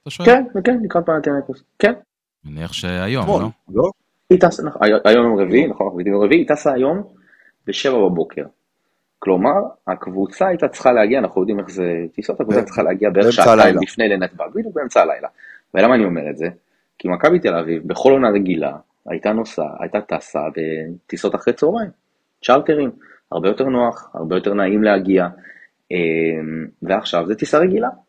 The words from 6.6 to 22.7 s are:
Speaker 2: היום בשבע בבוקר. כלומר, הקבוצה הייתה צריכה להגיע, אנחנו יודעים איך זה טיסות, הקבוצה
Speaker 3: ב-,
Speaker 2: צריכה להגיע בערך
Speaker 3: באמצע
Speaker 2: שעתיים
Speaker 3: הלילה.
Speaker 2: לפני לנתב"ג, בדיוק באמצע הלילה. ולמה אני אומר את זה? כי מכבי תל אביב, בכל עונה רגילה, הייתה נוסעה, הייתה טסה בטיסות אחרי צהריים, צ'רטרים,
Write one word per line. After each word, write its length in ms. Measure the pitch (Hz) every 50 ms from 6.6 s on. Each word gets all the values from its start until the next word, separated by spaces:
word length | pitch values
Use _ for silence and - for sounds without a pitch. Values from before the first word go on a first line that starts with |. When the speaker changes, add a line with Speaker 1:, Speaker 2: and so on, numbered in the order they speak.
| - 151 135
Speaker 2:
היום 300 | 127 131 139 165 202 202 - _ _ _ _ _ _ _ _ _ _ _
בשבע 300 | - 98 - - 139 127
בבוקר. 460 | 117 98 90 90 82 78 - - - 71 - _ _ _ _ _ _ _ _ _ _ _ _ _ _
כלומר, 420 | - 95 92 90 98 131 156 202 - 180 - _ _
הקבוצה 600 | - 92 - - - 92 95 101 - - - 185
הייתה 200 | 190 180 175 156
צריכה 240 | - - - - 135
להגיע, 280 | 123 117 107 104 123 135
אנחנו 220 | 110 - - 95
יודעים 180 | 92 107 104 101
איך 100 | 92 90
זה 360 | 92 95 90 87 85 85 85 82 _
טיסות, 260 | - - - - -
הקבוצה 200 | - 107 104 -
Speaker 3:
ב-, 40 | 104
Speaker 2:
צריכה 180 | - - - -
להגיע 260 | 82 92 - 104 104
בערך 160 | 87 98 104
Speaker 3:
באמצע 180 | 117 120 117 -
Speaker 2:
שעתיים 160 | 123 113 110
Speaker 3:
הלילה. 200 | 110 107 98 90
Speaker 2:
לפני 280 | 95 - - - 113 104
לנתב"ג, 360 | 98 95 92 92 - - - 85 -
בדיוק 200 | 208 226 226 175
באמצע 260 | 156 139 123 - 107
הלילה. 260 | 85 80 71 62 73 - _ _ - - - - _ _ -
ולמה 220 | 92 101 117 127
אני 100 | 120 107
אומר 240 | 95 85 82 73 76
את 80 | 71
זה? 100 | 69 80 87 87 _ _ _ _ _ _ _ _
כי 100 | _ -
מכבי 320 | 90 90 87 - 156 175 175
תל 160 | - 104 85
אביב, 320 | 85 82 80 85 80 80
בכל 240 | - - - - 131
עונה 180 | 135 135 131 113
רגילה, 480 | 101 101 98 92 90 80 76 71 69 73 _ _ _ _ _ -
הייתה 240 | 82 78 - 104 110
נוסעה, 420 | 113 113 - - - 78 73 76 78
הייתה 220 | - 85 - 104
טסה 380 | - - 87 78 - - - - 76 80 78
בטיסות 800 | 82 80 80 80 80 80 82 87 90 _ - - 85 - 98 -
אחרי 180 | - - 123 123
צהריים, 360 | - 147 156 202 233 220 185 - _ _ _ _ _ _ _ _ _ -
צ'רטרים, 480 | - 123 143 147 -